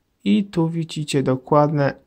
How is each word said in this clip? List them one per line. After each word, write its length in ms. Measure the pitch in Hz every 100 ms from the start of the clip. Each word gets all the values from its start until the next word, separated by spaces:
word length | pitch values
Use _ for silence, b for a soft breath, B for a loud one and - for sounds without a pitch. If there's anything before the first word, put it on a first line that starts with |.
| B _
I 220 | 202 208 202
tu 240 | 170 165
widzicie 540 | 165 160 156 151 139
dokładne 680 | 131 127 - 147 147 151 139 -